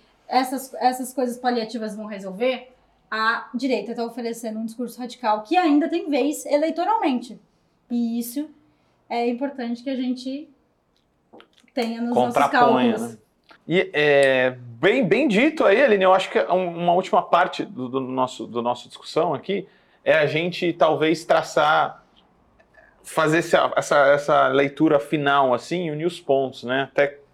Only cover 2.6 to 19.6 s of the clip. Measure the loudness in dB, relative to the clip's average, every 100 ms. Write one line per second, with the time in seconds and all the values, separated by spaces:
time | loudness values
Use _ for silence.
2.6 | -10 _ _ _ _ -4 -2 -2 -6 -6
3.6 | -2 -2 -4 -8 -8 -8 -8 -8 -8 -8
4.6 | -8 -8 -10 -10 -14 -6 -2 -2 0 0
5.6 | 2 2 0 -2 -2 -2 -2 -4 -2 0
6.6 | 0 -2 -2 0 0 -2 -6 -18 _ _
7.6 | _ _ -6 -4 -2 -4 -6 -8 -10 _
8.6 | _ _ _ _ -8 -4 -2 -2 -6 -6
9.6 | -8 -6 -6 -4 -4 -6 -8 -10 -12 _
10.6 | _ _ _ _ _ _ _ -20 _ _
11.6 | _ -4 -4 -4 -2 0 0 2 2 4
12.6 | 4 4 2 0 -6 -12 _ _ _ _
13.6 | -2 0 0 2 6 6 6 4 2 -2
14.6 | -12 0 2 4 2 2 2 2 2 2
15.6 | 4 4 4 4 4 4 2 -2 0 0
16.6 | -2 -2 0 0 2 0 2 2 2 -2
17.6 | -10 -10 -6 -6 -4 -2 -4 -4 -8 -4
18.6 | -4 -6 -10 -20 -6 -2 -2 -2 -4 -6